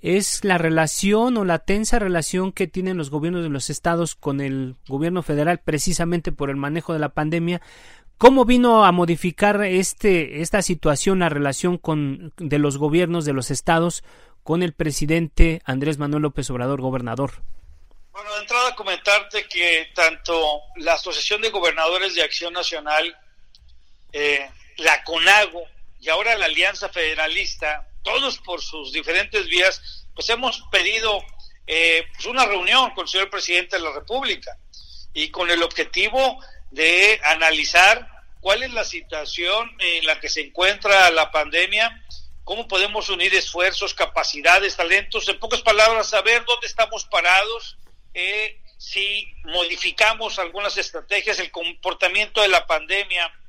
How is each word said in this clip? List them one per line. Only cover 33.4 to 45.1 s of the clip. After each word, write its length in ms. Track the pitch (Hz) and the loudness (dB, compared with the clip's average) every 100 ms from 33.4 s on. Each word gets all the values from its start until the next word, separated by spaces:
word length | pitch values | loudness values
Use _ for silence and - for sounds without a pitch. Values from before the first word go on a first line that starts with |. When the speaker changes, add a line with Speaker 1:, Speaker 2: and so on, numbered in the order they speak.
| - 175 175 185 | -2 -2 -2 -4
Speaker 2:
de 60 | |
la 100 | 160 | -4
República 680 | 139 - 240 269 175 - 120 - - - - - | -8 -6 -6 -4 -6 -8 -18 -20 -20 -18 -16 -12
y 160 | 151 156 | -6 -6
con 200 | 170 175 | -4 -2
el 120 | 170 | 0
objetivo 800 | 170 - 156 - 202 240 262 - - - - | 0 -2 -6 -2 -2 2 0 -2 -14 -16 -14
de 480 | - 160 175 202 214 | 0 2 6 6 4
analizar 840 | 147 160 165 156 147 175 190 226 - - - - | 2 2 2 2 2 6 6 6 -2 -18 -20 -8
cuál 220 | 190 214 | -2 0
es 100 | 254 | -2
la 100 | 240 | -6
situación 880 | 202 175 - 156 143 - 175 208 233 - | -6 -8 -10 -10 -8 -4 -2 -2 -4 -6
en 260 | 185 170 | -2 -2
la 160 | 156 151 | 0 -2
que 80 | 147 | -2
se 140 | - | -6
encuentra 680 | 139 - 185 202 208 196 185 | -6 0 0 2 4 8 8
la 200 | 165 151 | 6 0
pandemia, 720 | 156 151 160 185 208 226 220 - - - - | 0 0 0 0 0 -2 -2 -16 -14 -14 -14
cómo 240 | - 208 233 | -10 -8 -4
podemos 400 | 196 202 208 196 | -2 0 -2 -6
unir 260 | 190 185 | -2 2
esfuerzos, 600 | 190 - 175 180 190 196 | 2 0 0 0 0 -6
capacidades, 840 | - 170 - 147 - 160 185 196 - | -2 -2 -2 -4 0 4 4 2 -2
talentos, 520 | 170 196 202 | 0 0 0